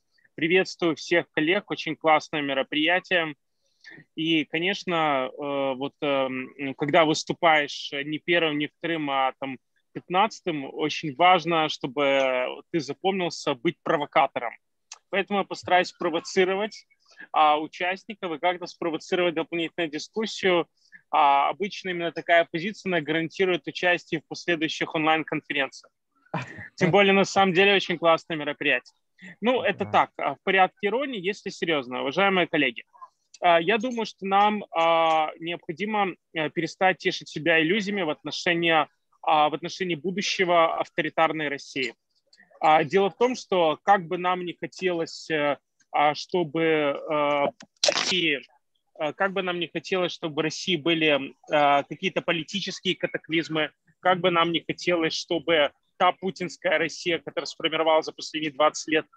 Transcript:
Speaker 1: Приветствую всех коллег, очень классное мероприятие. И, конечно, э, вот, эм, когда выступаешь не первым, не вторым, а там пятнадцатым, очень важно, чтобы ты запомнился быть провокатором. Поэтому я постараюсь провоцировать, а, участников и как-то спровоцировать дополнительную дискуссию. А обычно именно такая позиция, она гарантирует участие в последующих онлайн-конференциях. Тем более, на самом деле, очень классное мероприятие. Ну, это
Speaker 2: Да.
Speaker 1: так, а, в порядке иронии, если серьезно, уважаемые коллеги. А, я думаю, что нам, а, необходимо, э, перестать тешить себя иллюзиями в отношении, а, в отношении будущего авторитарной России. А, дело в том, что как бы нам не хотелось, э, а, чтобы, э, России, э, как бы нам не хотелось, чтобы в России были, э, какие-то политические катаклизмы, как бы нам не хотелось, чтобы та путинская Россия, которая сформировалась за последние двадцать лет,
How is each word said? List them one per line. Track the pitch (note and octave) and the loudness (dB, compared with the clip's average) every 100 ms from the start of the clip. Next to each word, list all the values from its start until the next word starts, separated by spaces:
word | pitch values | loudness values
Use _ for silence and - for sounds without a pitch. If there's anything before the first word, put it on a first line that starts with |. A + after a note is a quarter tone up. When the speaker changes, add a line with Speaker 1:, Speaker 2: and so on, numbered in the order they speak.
| _ _ _ - | _ _ _ -6
Speaker 1:
Приветствую | D#3 F#3 F#3 - E3+ | 2 2 2 -2 -2
всех | C#3+ - F3 C#3+ | -2 0 0 0
коллег, | - D#3 G3 - | -2 0 0 -2
очень | D3+ - D3 | -8 -8 -4
классное | D#3+ D#3 - D#3+ | 2 2 2 -6
мероприятие. | C#3+ C3+ C3 D3+ D#3 F3+ - F3+ D#3+ C#3+ _ _ _ _ - - _ | -4 -2 -2 -2 0 0 0 -2 -2 -8 _ _ _ _ -20 -20 _
И, | - D#3+ D#3+ | -6 0 0
конечно, | C#3+ D#3+ F3+ G3 - E3+ D#3 C3+ C3 | 0 -4 -4 -4 -2 0 2 0 -2
э, | - C#3+ C#3 C3+ | -6 -6 -2 -2
вот, | B2+ C#3 - | -2 -6 -4
эм, | D3 C#3 C3+ B2+ C3 - C#3 C3 | -2 0 0 -4 -10 -10 -10 -6
когда | D3 E3+ | 0 4
выступаешь | D#3 D#3 - D#3+ E3+ D#3 C#3+ - - | 4 2 -4 0 4 4 2 -6 -10
не | C#3+ C#3+ D3+ | -8 -8 -8
первым, | - F3 E3 D3 | 0 0 2 -2
не | D3 | -6
вторым, | _ E3 E3 D3 | _ -6 -4 -2
а | C3+ C3 - | 0 0 -2
там | C3+ B2+ _ _ _ | -10 -12 _ _ _
пятнадцатым, | D#3 - F3+ G#3+ - - D3+ C3+ | -16 -4 0 0 0 -6 -6 -6
очень | C#3+ D#3 - D#3+ B2+ | -6 -4 -4 -8 2
важно, | F3 F#3 D#3 E3 D#3 | 4 4 4 0 0
чтобы | - D3 B2+ C#3 C#3 C3+ B2+ B2+ C3+ - | -4 -6 -2 2 2 2 0 -4 -8 -6
ты | E3+ | -6
запомнился | C3 C#3+ F#3 F#3+ E3+ - - | -6 -4 -2 -2 -4 -4 -4
быть | C3+ E3 - | -2 -4 -4
провокатором. | - D#3+ C#3+ D#3+ C#3 C3 A#2 - _ _ _ - _ | -2 -2 0 2 2 0 -8 -10 _ _ _ -20 _
Поэтому | G3 F#3+ G3+ | -4 -2 -2
я | |
постараюсь | F#3 E3+ - F3+ F3 | -2 -8 2 2 2
провоцировать, | - F3 E3 - F#3+ F#3 F#3+ G#3+ - _ _ _ _ - | -4 -4 -4 -2 2 2 2 -4 -8 _ _ _ _ -4
а, | - D3+ D3+ | 4 4 4
участников | D#3 - F3+ F#3+ - G#3+ F#3 | -2 -4 -4 -4 -10 -8 -6
и | D3+ | -2
как-то | F3 F3 F3 | -2 -2 -8
спровоцировать | - E3+ D#3 - F3+ F3 | -6 -4 -4 -2 0 0
дополнительную | D#3 D#3+ E3+ D#3+ - E3 | 0 -4 -4 -6 -4 -6
дискуссию. | D3+ - G#3+ A3 - F#3+ F3 D#3 _ _ - _ | -6 -8 -6 -6 -2 2 2 0 _ _ -20 _
А | D3+ D3 C#3 D3 | 2 4 4 2
обычно | C#3+ G3 - F#3+ | -2 -6 -6 -8
именно | F3 E3+ | -4 -4
такая | E3 D#3+ E3+ E3+ | -6 4 4 4
позиция, | E3+ F#3 G#3 F#3+ | -2 -6 -6 -2
она | F3 | -2
гарантирует | D3 D#3+ E3 - F#3+ E3+ - | 0 -2 -2 -2 0 0 -4
участие | - F3+ F3 - D#3+ | -4 0 0 -2 -8
в | - | -8
последующих | D3+ - E3+ D#3 - E3 | -10 -4 -2 -2 -4 -4
онлайн-конференциях. | - D#3 D#3 D3 D3+ - C#3+ C3+ - - _ _ _ _ D3 B2+ - - | 0 2 2 0 -6 -4 -4 -4 -6 -20 _ _ _ _ -8 -8 -14 -18
Тем | - F3+ | 0 4
более, | F#3 G3 | 6 6
на | G3 | 4
самом | F#3 G3+ G3 | 2 2 2
деле, | E3+ G3 | 4 4
очень | G3 - E3 | 2 0 0
классное | E3 D#3+ - D#3+ | 2 2 0 -8
мероприятие. | D3 C#3+ C#3+ B2 - _ _ _ F#3 - | -6 -4 0 0 -2 _ _ _ -20 -4
Ну, | G#3+ B3+ | 0 0
это | F3+ F#3+ G3 | 0 -2 0
Speaker 2:
Да. | |
Speaker 1:
так, | F#3 C#3+ - | 2 2 -2
а, | - | -6
в | C#3 | -4
порядке | - F#3+ F#3 - G3+ | 0 4 2 2 -4
иронии, | A3+ C#4+ A#3 | -2 -4 -6
если | F3 G#3 G3 | -6 -6 -10
серьезно, | - F3 D3+ B2 B2+ | -6 -2 -2 -2 -6
уважаемые | B2+ C#3 G3 F#3+ E3 | -4 2 2 2 0
коллеги. | D#3+ C3 A#2+ - _ - _ _ - | 0 0 -2 -18 _ -20 _ _ 0
А, | F3+ E3+ | 4 4
я | E3+ A3 | 4 0
думаю, | B3 A#3 | -2 -4
что | A3 - F#3+ | -8 -8 0
нам, | G3 G#3 G#3 - | 4 4 2 -4
а, | E3 E3 E3 E3 D#3+ D#3 - | 0 2 4 4 2 0 -4
необходимо, | E3 E3+ - D#3 G#3 G#3+ G3 D3+ _ | -10 -10 -10 -6 -4 0 -2 -4 _
э, | D#3+ D3+ | -6 -4
перестать | - D#3 - F#3+ F#3 | -4 -6 0 0 2
тешить | F#3 D#3+ D3+ | -2 -4 -8
себя | E3 D3+ D#3+ | -4 2 2
иллюзиями | D#3+ G#3+ G3 G3+ | 4 0 -2 -4
в | E3 | -4
отношении, | C#3+ D3+ - - E3+ E3+ D#3+ C#3+ _ _ _ | -6 -8 -4 0 0 4 2 2 _ _ _
а, | - D#3 D3+ | 0 2 2
в | |
отношении | D#3 E3+ - F#3 | 0 -8 -8 -6
будущего | D#3+ E3 F#3 F#3 - F3+ F3 E3 - | -4 -4 -4 -4 -2 2 4 4 2
авторитарной | - - D#3 - E3 D#3 D3 | -4 -4 -4 0 0 0 -4
России. | C#3 - C#3+ B2 - _ _ _ _ _ - | -6 -8 -6 -6 -8 _ _ _ _ _ -2
А, | D#3+ D#3 | 4 4
дело | D#3 F3+ G3 | 4 2 2
в | - | 2
том, | B3 | 0
что | B3+ - F#3 D#3+ D3+ | 0 -2 2 2 2
как | - G3+ E3 | 2 2 2
бы | F3+ | -4
нам | F3+ F3+ | -2 -2
не | F3+ - | -4 -8
хотелось, | E3+ - F#3 E3+ D#3+ - - | -12 -4 -2 -2 -4 -8 -4
э, | D#3 D3 C3+ _ _ _ | 0 0 -2 _ _ _
а, | D3+ D3 | 2 2
чтобы, | D3 - F#3 E3 D#3+ | 2 -2 -2 0 0
э, | E3 D#3 D3 C#3+ - D3+ D3 C#3+ C#3+ - - _ - | 2 2 2 -2 -2 0 2 2 0 -4 -20 _ -2
России, | - - F#3 E3 C#3 - _ _ _ _ - | 0 -2 0 0 -2 -6 _ _ _ _ -6
э, | D3+ | -6
как | C#3+ G3 | -2 -2
бы | F#3+ | -2
нам | F#3 F3 | -4 -4
не | E3 | -6
хотелось, | E3+ - F#3+ F3 | -8 -4 -2 -2
чтобы | - E3+ | -4 -8
в | D3 | -4
России | D#3 - - E3+ | -4 -4 -4 -2
были, | D#3 E3 D#3 C#3 C#3 - - | 0 2 2 2 -2 -14 -2
э, | D#3 C#3+ C#3+ C3+ | 2 4 4 0
какие-то | D3+ D#3 - | -6 -4 -4
политические | D#3 E3+ D#3 G3 F#3 - F#3+ E3+ | -4 -4 -4 -8 -8 -6 -6 -4
катаклизмы, | F3 D3+ - D#3+ C#3+ D#3 D3+ _ _ _ | -4 -6 -4 -4 -2 -4 -4 _ _ _
как | F#3 F#3 | 0 2
бы | F3+ | 2
нам | E3+ E3+ | 2 2
не | E3 | 0
хотелось, | - D#3 - F3 D#3+ | -6 -6 -2 0 0
чтобы | - - E3+ C3+ E3 C#3+ - _ _ | -4 -4 -4 0 2 2 -2 _ _
та | F3+ | 0
путинская | - F#3 - F3 - F3+ D#3 | 2 -8 -6 -10 -4 -2 0
Россия, | D#3+ - F3+ E3 | -2 -4 -4 -4
которая | - E3+ C#3+ | -4 -8 -8
сформировалась | - D#3+ D#3+ D#3+ D#3 | -6 -4 0 4 4
за | C#3+ | 2
последние | - - D#3 D#3 | -10 -10 -6 -8
двадцать | C3 D3+ - - | 2 2 2 0
лет, | D#3 - | 0 -2